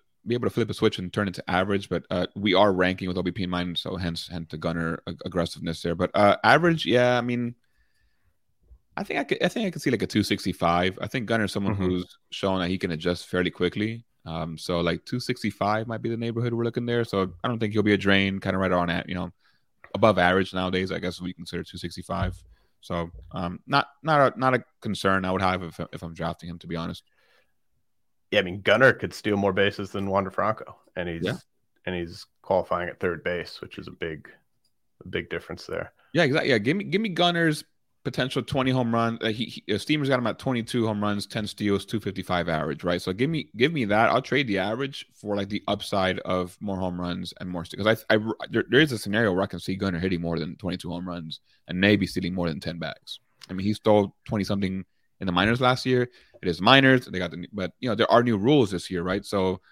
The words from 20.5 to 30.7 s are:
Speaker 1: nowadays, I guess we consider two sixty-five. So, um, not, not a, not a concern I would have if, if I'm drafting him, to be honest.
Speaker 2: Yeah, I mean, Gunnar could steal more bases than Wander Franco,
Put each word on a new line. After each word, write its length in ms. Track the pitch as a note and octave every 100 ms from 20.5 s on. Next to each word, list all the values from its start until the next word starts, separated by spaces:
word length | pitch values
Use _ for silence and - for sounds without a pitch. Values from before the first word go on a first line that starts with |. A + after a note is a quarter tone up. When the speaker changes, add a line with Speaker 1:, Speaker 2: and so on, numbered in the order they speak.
Speaker 1:
nowadays, 400 | F#2 F#2 F#2 F#2+
I 60 | E2+
guess 240 | F2+ -
we 100 | F2+
consider 320 | - E2+ F2
two 140 | E2+ F#2
sixty-five. 580 | F2 F2+ - F#2 F2+ - - - _ _
So, 300 | - F2 E2+ - -
um, 260 | F2+ F2 F2+ -
not, 200 | C#3 - _
not 340 | D#3 D3+ C3 -
a, 40 |
not 160 | C3 B2+
a 80 | - _
concern 440 | A2 F#2+ G2 F#2+ F#2
I 60 |
would 120 | F#2
have 180 | F#2+ F#2
if, 180 | E2+ - -
if 80 | D#2
I'm 140 | E2+ E2
drafting 340 | E2 E2 F2
him, 80 | E2
to 100 | E2
be 80 | E2+
honest. 280 | E2 F2+ - _ _ _ _ _ _ _ _ _ _ _ _
Speaker 2:
Yeah, 80 | G2+
I 20 |
mean, 200 | F2+ G2+
Gunnar 320 | G2+ G#2+ C3
could 200 | - F#2
steal 240 | - G#2+ G2+
more 160 | G2+
bases 380 | F#2+ G2+ - G2
than 180 | G2+ G2
Wander 220 | G2 F#2+
Franco, 440 | - G2 A2 -